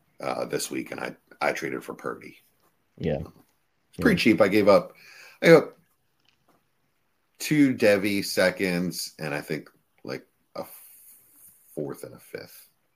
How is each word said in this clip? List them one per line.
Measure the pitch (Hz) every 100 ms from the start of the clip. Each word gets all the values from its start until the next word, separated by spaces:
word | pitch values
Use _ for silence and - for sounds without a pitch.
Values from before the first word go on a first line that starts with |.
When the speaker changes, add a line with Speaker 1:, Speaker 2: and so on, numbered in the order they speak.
| _ -
Speaker 1:
uh, | 67 64 62
this | - -
week, | 65 62
and | 62
I, | 64 - _ -
I | 76
traded | 71 69 65
for | -
Purdy. | 62 69 58 - - _ _ _ _ _ -
Speaker 2:
Yeah. | 82 73 - - _ _ _ _ _
Speaker 1:
It's | -
pretty | - 185
Speaker 2:
Yeah. | 120
Speaker 1:
cheap. | 101
I | 104
gave | 101 101
up, | 95 - - - - - -
I | 170
gave | 160
up | - - _ _ _ _ _ _ _ _ _ _ _ _ _ _ _ -
two | - 156 143
Devy | 123 110 101 101 101
seconds | 95 - 92 87 95 90 90 82 - -
and | 78
I | 71
think, | - 78 - _ _ _
like, | - 65 - _ _
a | - - - - - - - _ _ - _ _
fourth | - 73 73
and | -
a | -
fifth. | - - - - - _ _